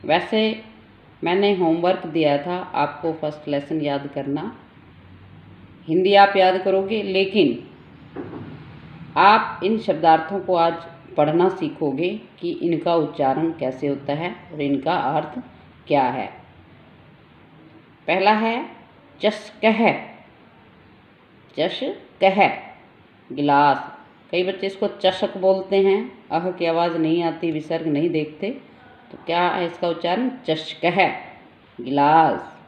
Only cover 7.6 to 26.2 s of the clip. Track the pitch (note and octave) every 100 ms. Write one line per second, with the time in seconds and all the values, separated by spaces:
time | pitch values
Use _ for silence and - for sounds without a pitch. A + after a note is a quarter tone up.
7.6 | - - - - - - - - - -
8.6 | - - - - - D3+ F#3+ A3 - -
9.6 | F#3 A3 - D#3 E3 D#3+ - G3+ F3+ F3+
10.6 | E3+ D#3+ - - - - D3+ D#3+ F#3 F#3
11.6 | D3+ - D3+ C3+ F3+ G#3+ - - E3+ -
12.6 | E3+ D#3+ F3+ E3+ D3+ - C3+ C3+ E3 D#3+
13.6 | B2+ C3 D3 C#3 - D3 F3 A3 - D#3
14.6 | C#3+ C#3 D#3 F3 B2+ D3+ D#3 B3+ - -
15.6 | - - - C#3+ B2+ C3 G2 - - -
16.6 | - - - - - - - - - -
17.6 | - - - - - F3+ G3 G#3+ A3+ A#3
18.6 | E4 - - - - - G3+ G#3+ - -
19.6 | A3 G#3 A3 - - - - - - -
20.6 | - - - - _ _ _ - - -
21.6 | F3 - C#4+ G4+ - - F#3+ F#3+ F#3 -
22.6 | - - - _ - _ _ C3 D3 C#3+
23.6 | D3 C3+ - - - - _ F3 F3+ F#3+
24.6 | G3 G3 G3+ - F#3 - G#3 G3 F#3 F#3+
25.6 | F#3+ G3 G3 G3 B3 -